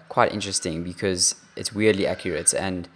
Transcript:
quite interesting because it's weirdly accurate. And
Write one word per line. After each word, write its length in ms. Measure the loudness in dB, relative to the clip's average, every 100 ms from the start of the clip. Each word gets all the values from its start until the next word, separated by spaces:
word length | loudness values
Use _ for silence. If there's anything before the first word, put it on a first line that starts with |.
| -4
quite 260 | 2 2
interesting 500 | 2 -4 -4 -4 -4
because 500 | -6 -4 -2 2 2 0 _ -10
it's 180 | -8
weirdly 320 | 2 4 4 2
accurate. 480 | -2 -4 -2 0
And 340 | 0 0 -4 -8